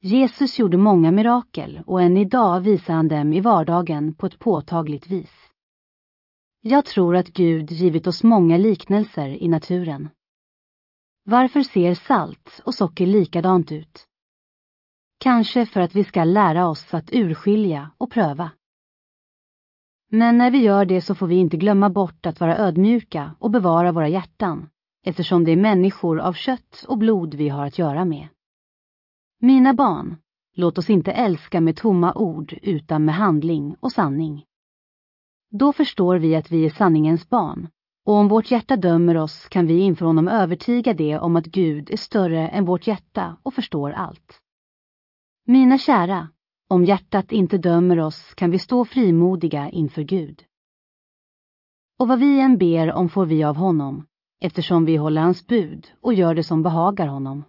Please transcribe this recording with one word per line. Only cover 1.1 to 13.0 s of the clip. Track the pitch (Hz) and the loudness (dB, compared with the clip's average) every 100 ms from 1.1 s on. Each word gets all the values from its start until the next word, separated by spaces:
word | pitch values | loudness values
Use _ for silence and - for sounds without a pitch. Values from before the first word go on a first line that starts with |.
mirakel | 190 220 240 240 - - 147 165 | 2 2 0 -4 -14 -14 -16 -6
och | 185 | 0
än | 175 185 | 2 2
idag | 196 254 214 175 | 2 2 2 2
visar | 185 196 - | 2 0 0
han | 165 160 | 0 0
dem | 151 147 | 0 0
i | 160 | 0
vardagen | 208 202 156 170 175 151 151 | 2 2 2 -2 -2 -4 -6
på | 156 190 | -6 -10
ett | _ | _
påtagligt | - 170 151 170 151 143 165 | -2 -2 -2 -6 -6 -10 -8
vis. | 185 160 _ _ _ _ _ _ _ _ _ _ _ _ _ 220 | -10 -10 _ _ _ _ _ _ _ _ _ _ _ _ _ 0
Jag | 277 285 | 0 0
tror | - 175 180 | 0 2 2
att | 180 | -2
Gud | - 175 160 151 | 0 0 0 -4
givit | 165 180 160 170 | -2 0 0 -4
oss | 170 | 0
många | 226 226 170 170 | 2 4 4 4
liknelser | 208 196 - 202 208 - 143 | 2 0 -2 -2 -2 -6 -8
i | 139 170 | -6 -2
naturen. | 160 - 180 170 139 151 _ _ _ _ _ _ _ _ _ _ _ | -2 -2 -6 -6 -10 -12 _ _ _ _ _ _ _ _ _ _ _
Varför | - 233 254 294 | 0 2 2 0
ser | 262 - 175 175 | 0 0 0 0
salt | - 247 156 - - - - | 0 -2 -2 -10 -20 -14 -10
och | 254 | -4
socker | 185 - | -4 -2